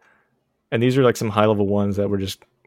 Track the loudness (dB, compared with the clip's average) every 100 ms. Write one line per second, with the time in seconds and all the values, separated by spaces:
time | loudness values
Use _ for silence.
0 | _ _ _ _ _ _ _ -2 0 2
1 | 2 2 -2 0 2 2 0 0 -2 -2
2 | -2 -4 -6 -10 _ _